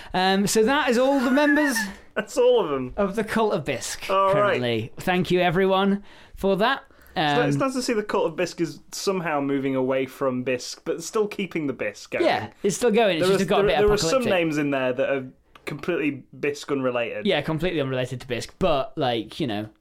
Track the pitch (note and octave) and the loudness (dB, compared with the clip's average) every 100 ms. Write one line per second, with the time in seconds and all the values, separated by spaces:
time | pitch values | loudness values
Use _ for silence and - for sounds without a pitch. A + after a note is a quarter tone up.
0 | - F3+ F#3 G3 G3+ A3 A3 C#4+ C#4 A#3 | -6 0 2 2 2 2 4 2 2 2
1 | C4 C#4 B3+ C4 D4 D4 D4 A3+ G3+ - | 4 2 2 4 4 4 4 0 -4 -8
2 | - - G#3 - B3 A#3+ E3+ C#3 B2+ - | -8 -8 -4 2 4 4 2 -2 -4 -2
3 | G3+ G3+ G#3 A3 A3 G#3 C#3 B2 - - | -2 -2 -2 0 0 0 -4 -6 -6 -10
4 | - G3 G3 G3+ G3+ D3+ B2 A#2 A2 - | -2 2 4 4 2 0 0 -2 -4 -6
5 | - F3+ E3 F3+ F3 F3 F#3+ F#3+ G3 G3 | -2 0 2 2 2 2 2 4 2 0
6 | - - - - G3 F#3+ A3+ C4+ - - | -4 -20 -20 -4 0 2 2 0 -6 -20
7 | - - D3+ C#3+ - C#3+ C4+ B3+ A#3+ G#3 | -12 -2 0 2 2 0 0 -2 -2 -2
8 | G#3 G#3 F3 D#3 F3 - E3 - - - | 0 0 0 -2 -4 -2 -4 -4 -16 -6
9 | - F#3+ E3+ D3 C#3 C#3 C3+ C3+ C3 C3+ | -2 -2 -2 -2 0 0 0 0 0 0
10 | C3 - C#3 B2+ B2+ B2 - - - D#3 | -2 -2 -2 -2 -2 -4 -4 -10 -6 -6
11 | E3 A3+ G#3 - G3 F3 D3 A#2 G#2+ - | -4 -2 -2 -2 -6 -4 -4 -4 -6 -8
12 | - A#2 E4 C3+ G#2+ - G3+ - A#3+ G#3+ | -8 0 0 0 -4 -4 -4 0 2 4
13 | A3 E3+ F3+ F#3+ F#3 G3 G3+ E3 G#3 G#3 | 2 4 2 2 2 2 2 4 4 2
14 | E3 C4 A#3 F#3 E3 D3+ C#3+ C#3 B2+ B2 | 2 2 2 2 2 0 0 0 0 0
15 | C3+ C3+ C3 - _ - - C#3+ D#3+ E3 | 0 0 -4 -14 _ -18 -12 -8 -4 -2
16 | D3+ C3 - C3 D3 C#3+ - C#3 B2+ B2 | -2 -4 -14 -6 -6 -6 -4 -2 0 0
17 | A#2 G#2 G3 D#3+ C#3+ D#3+ F3 E3 C3 C3 | -4 -4 -2 -2 -2 -4 -2 -2 -2 -4
18 | B2+ B2 - A2+ - - F#3 C#3+ C3+ - | -4 -8 -8 -8 -8 -2 0 0 -2 -4
19 | C3 A#2+ A2 - D3 G#2 G#2+ _ | -2 -2 -4 -6 -4 -4 -8 _